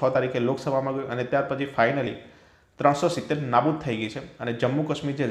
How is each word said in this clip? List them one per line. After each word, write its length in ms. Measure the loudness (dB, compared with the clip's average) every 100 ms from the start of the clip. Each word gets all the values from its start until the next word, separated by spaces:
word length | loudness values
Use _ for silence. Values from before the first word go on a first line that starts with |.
| 0
તારીખે 260 | 2 0 0
લોકસભામાં 540 | 0 0 -2 -2 -2 -4
ગયું 140 | -4
અને 120 | -4
ત્યાર 200 | 0 0 0
પછી 200 | -2 -2 2
finally 380 | 2 2 -2 -6 -14 -20 -20 _ _ 2
ત્રણસો 300 | 2 4 2
સિત્તેર 300 | 0 -2 -2 2
નાબૂદ 240 | 4 4 2
થઈ 120 | -2 -4
ગઈ 140 | -4
છે. 80 | -8 -12 -8
અને 120 | -6
જમ્મુ 320 | 0 0 2 -2
કાશ્મીર 280 | -2 -4 -2
જે 120 | 2